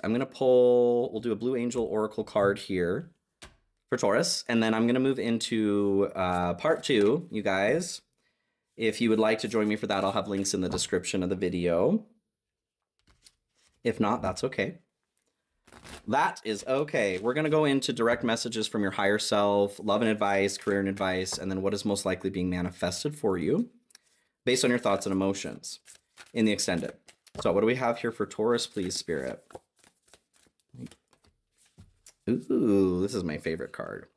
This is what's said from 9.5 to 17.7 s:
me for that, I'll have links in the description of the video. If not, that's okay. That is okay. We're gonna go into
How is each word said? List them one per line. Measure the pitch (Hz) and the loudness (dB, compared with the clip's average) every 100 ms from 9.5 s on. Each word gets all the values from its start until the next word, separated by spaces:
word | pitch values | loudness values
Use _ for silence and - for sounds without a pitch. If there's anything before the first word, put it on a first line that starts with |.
| 110 107 | 0 0
me | 107 | 0
for | 107 | -2
that, | 98 | 0
I'll | 98 | 0
have | 98 98 | 0 -2
links | 98 95 | -2 -2
in | 95 | -2
the | 90 | -2
description | 92 - 90 - 98 | -4 -2 -2 -2 -2
of | 90 | -2
the | 92 | -2
video. | 90 87 87 85 123 220 - _ _ _ _ _ _ _ _ _ _ _ - _ _ _ _ _ 120 | -2 0 0 2 2 0 -2 _ _ _ _ _ _ _ _ _ _ _ -20 _ _ _ _ _ -4
If | - | 0
not, | 104 120 | 0 0
that's | 92 90 | -2 -4
okay. | 123 - 95 - _ _ _ _ _ _ _ _ _ - - - 104 | -4 -2 -4 -6 _ _ _ _ _ _ _ _ _ -20 -20 -14 -2
That | 135 175 - | 0 0 -2
is | 110 101 131 | -8 -6 -2
okay. | 135 151 139 101 92 | -2 -2 0 0 -2
We're | 113 | -2
gonna | 147 156 | -2 0
go | 156 | 2
into | 151 | 2